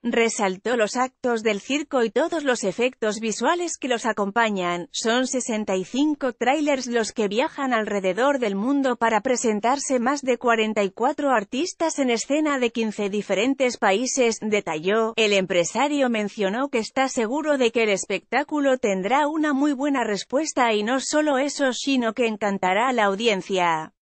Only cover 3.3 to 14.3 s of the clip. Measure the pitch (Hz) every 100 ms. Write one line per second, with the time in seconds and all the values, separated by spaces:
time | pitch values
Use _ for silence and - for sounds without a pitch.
3.3 | 202 247 349 349 - 262 233 233 214 196
4.3 | 233 226 196 175 175 170 - 226 240 254
5.3 | 262 233 214 208 190 185 247 302 294 262
6.3 | - 240 302 302 269 254 233 208 - 208
7.3 | 208 311 - 262 233 214 202 185 185 269
8.3 | 277 226 196 233 285 262 240 226 220 262
9.3 | 240 226 208 226 277 - 254 240 285 254
10.3 | 240 247 226 220 214 196 - 247 302 285
11.3 | 240 196 247 349 - 320 302 254 226 -
12.3 | 294 302 269 233 233 220 208 202 208 196
13.3 | 190 247 269 254 - 214 196 254 - 233